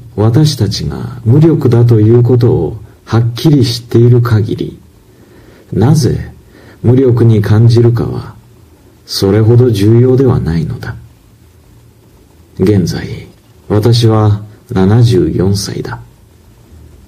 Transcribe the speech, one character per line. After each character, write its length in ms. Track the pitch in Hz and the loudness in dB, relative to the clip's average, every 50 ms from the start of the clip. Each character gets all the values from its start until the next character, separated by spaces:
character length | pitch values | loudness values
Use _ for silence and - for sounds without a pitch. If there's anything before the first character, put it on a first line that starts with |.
| - - - | -16 -12 -6
私 400 | - 104 113 120 156 156 151 151 | -2 0 0 2 2 0 0 0
た 140 | - 110 95 | -2 -4 -4
ち 180 | - - 82 76 | -4 -6 -8 -8
が 320 | 69 65 62 - - - - | -8 -8 -10 -12 -12 -6 -2
無 140 | 110 117 - | 0 2 4
力 300 | 156 165 151 - - 120 | 4 2 2 2 0 0
だ 140 | 113 117 120 | 2 2 2
と 160 | 117 120 107 | 2 2 2
い 100 | 107 110 | 2 4
う 100 | 117 123 | 4 2
こ 160 | 120 117 131 117 | 2 2 2 2
と 160 | 123 113 - | 2 0 0
を 240 | 87 82 73 - - - - - _ _ | 0 -4 -6 -8 -12 -16 -20 -20 _ _
は 140 | - - 113 | -4 -2 -2
っ 140 | 120 - - | -2 -2 -4
き 160 | - - 160 | -2 0 2
り 160 | 147 139 117 | 2 2 0
知 180 | - - - - | -2 -4 -8 -8
っ 40 | - | -2
て 100 | - 117 | 0 2
い 120 | 117 120 | 4 4
る 120 | 120 123 | 4 2
限 340 | 117 - 110 107 - - - | 2 0 0 -2 -2 -2 -6
り、 240 | - - - - - - _ _ _ _ _ _ _ - _ - - - - - - - - - | -8 -8 -10 -12 -16 -20 _ _ _ _ _ _ _ -20 _ -20 -20 -20 -20 -20 -20 -16 -8 -4
な 220 | - 104 135 160 | 0 0 2 2
ぜ 360 | 156 127 98 - - - - - - _ _ _ - - - - - - | 2 0 -2 -4 -4 -8 -12 -16 -20 _ _ _ -20 -20 -20 -14 -6 -2
無 120 | 113 123 | 0 2
力 280 | 131 135 127 117 117 113 | 2 2 2 2 2 2
に 180 | 113 110 104 | 2 2 2
感 260 | 101 - 107 107 117 117 | 0 0 2 2 2 4
じ 140 | 113 120 | 4 2
る 100 | 120 117 | 2 2
か 120 | 117 - 76 | 0 -2 -4
は 320 | - 64 60 - - - - - _ - _ _ - _ _ _ _ _ _ _ - | -6 -8 -10 -12 -14 -18 -20 -20 _ -20 _ _ -20 _ _ _ _ _ _ _ -12
そ 240 | - - 98 98 | -6 -2 0 2
れ 100 | 104 107 | 2 2
ほ 160 | 113 107 120 117 | 2 4 4 4
ど 140 | 123 123 | 4 2
重 280 | 110 98 98 107 113 117 | 0 0 2 2 4 4
要 160 | 123 127 127 | 4 2 2
で 100 | 127 139 | 2 2
は 140 | 127 78 - | 2 0 0
な 180 | - 78 82 85 | -2 -4 -4 -4
い 80 | 76 | -4
の 140 | - - - | -6 -8 -10
だ。 160 | - - - - - - _ _ _ _ _ _ _ _ _ _ _ _ _ _ _ _ _ _ _ _ _ _ _ _ _ _ _ _ _ - | -12 -14 -14 -14 -18 -20 _ _ _ _ _ _ _ _ _ _ _ _ _ _ _ _ _ _ _ _ _ _ _ _ _ _ _ _ _ -2
現 260 | 92 - 104 98 85 | 0 0 0 0 0
在、 420 | - - - - - - - - - - _ _ _ _ _ _ - | -2 -6 -8 -10 -12 -14 -14 -16 -20 -20 _ _ _ _ _ _ -4
私 400 | 98 104 110 120 117 117 117 110 | -2 0 2 2 2 2 2 2
は 360 | 110 110 107 104 101 98 - - - - _ - | 2 2 0 0 -2 -4 -6 -12 -20 -20 _ -8
七 300 | - 95 95 95 107 120 | -4 -2 0 2 2 2
十 300 | 120 104 95 90 82 80 | 2 2 2 0 -2 -2
四 260 | 85 85 90 98 101 95 | -2 -2 -2 -2 -2 -4
歳 240 | - - - - | -6 -8 -10 -10
だ。 180 | - - - - - - _ _ _ _ _ _ _ _ _ _ _ _ - - - - - - - | -10 -12 -14 -16 -18 -20 _ _ _ _ _ _ _ _ _ _ _ _ -20 -20 -20 -20 -20 -20 -20